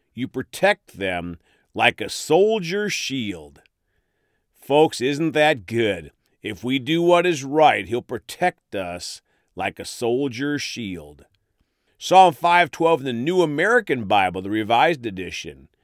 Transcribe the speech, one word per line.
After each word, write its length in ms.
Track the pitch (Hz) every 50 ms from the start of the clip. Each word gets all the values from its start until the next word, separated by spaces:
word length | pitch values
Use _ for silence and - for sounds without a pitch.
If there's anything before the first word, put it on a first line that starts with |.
| _ _ _
You 120 | 117 127
protect 680 | - - 131 123 - - - 185 202 208 - _ - -
them 420 | 90 98 92 90 87 85 87 85 - _ _ _ _ _ _ _
like 260 | 104 113 120 - -
a 80 | 101 95
soldier's 840 | - - - - 151 180 202 214 226 220 170 165 190 208 208 196 -
shield." 640 | - - - 135 131 110 101 90 82 76 73 71 _ _ _ _ _ _ _ _ _ _ _ _ _ _ _ _ _ _ _ _
Folks, 480 | _ - - 139 151 160 156 - -
isn't 300 | 120 135 143 143 165 156
that 340 | 120 151 151 151 156 117 90
good? 460 | - 113 117 113 104 95 85 78 71 - _ _ _ _ _
If 220 | - 104 107 87 113
we 140 | 123 135 135
do 240 | 120 135 160 170
what 240 | 170 175 175 175 175
is 180 | 180 165 131 135
right, 420 | 135 143 156 156 135 110 104 95
he'll 140 | 87 117 123
protect 720 | - - 127 110 - - - - 180 180 - _ _ _ -
us 460 | 98 92 87 90 87 - - - - _ _ _ _ _ _ _
like 240 | 90 95 101 - -
a 60 | 95
soldier's 800 | - - - 165 147 123 135 143 135 110 120 143 147 147 139
shield. 640 | - - - - 113 95 90 85 76 73 76 69 - _ _ _ _ _ _ _ _ _ _ _ _ _ _ _
Psalm 340 | - - 180 190 185 175
five 380 | 135 - 170 170 175 175 170 143
twelve 300 | - - 160 165 165 131
in 60 | 131
the 60 | 131
New 300 | 120 113 127 165 185 185
American 640 | 170 151 143 151 180 214 240 247 208 - 139 123 107
Bible, 340 | 95 107 101 95 90 87 95
the 80 | 92 98
Revised 560 | 107 110 110 101 117 120 147 170 170 127 113
Edition. 640 | 110 92 92 90 87 82 - - 80 69 67 71 _ _ _